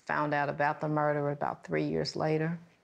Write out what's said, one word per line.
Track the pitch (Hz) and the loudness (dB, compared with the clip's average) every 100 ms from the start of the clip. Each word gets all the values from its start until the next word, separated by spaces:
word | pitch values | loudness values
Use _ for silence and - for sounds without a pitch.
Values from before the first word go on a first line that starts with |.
| - | -4
found | 151 151 | -2 0
out | 147 143 | 0 0
about | 147 147 151 | 0 0 0
the | 156 | 0
murder, | 151 147 147 143 | 2 2 2 0
about | 143 139 - - | 0 -2 -4 -4
three | 156 | -2
years | 151 160 151 | 0 0 -2
later. | - 156 156 160 170 - _ | -2 0 2 0 -4 -10 _